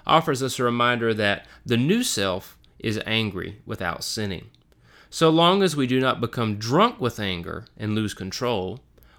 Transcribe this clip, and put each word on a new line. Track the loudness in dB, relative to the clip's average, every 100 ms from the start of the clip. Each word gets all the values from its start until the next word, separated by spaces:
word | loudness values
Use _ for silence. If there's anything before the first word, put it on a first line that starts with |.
| 2
offers | 2 2 -2
us | -2 -2
a |
reminder | 0 2 2 2 0
that | 2 0 0 -6 -10 -2
the | 2
new | 2 2
self | 0 -2 -2 -2 -8 -20 _ -8
is | -6 -4
angry | -2 -2 -2 -4 -10 -12 -12
without | -6 -6 -6
sinning. | -6 -6 -6 -8 -12 _ _ _ _ -20 -12
So | 2 4
long | 6 6 6
as | 4
we | 2 2
do | 2
not | 2 0
become | -2 -2 -2
drunk | -2 0 4 4 2
with | -4 -4
anger | -4 -4 -6 -10 -12 -8
and | -4 -2
lose | -2
control, | -4 -10 -4 -2 -2 -4 -8 _ _ _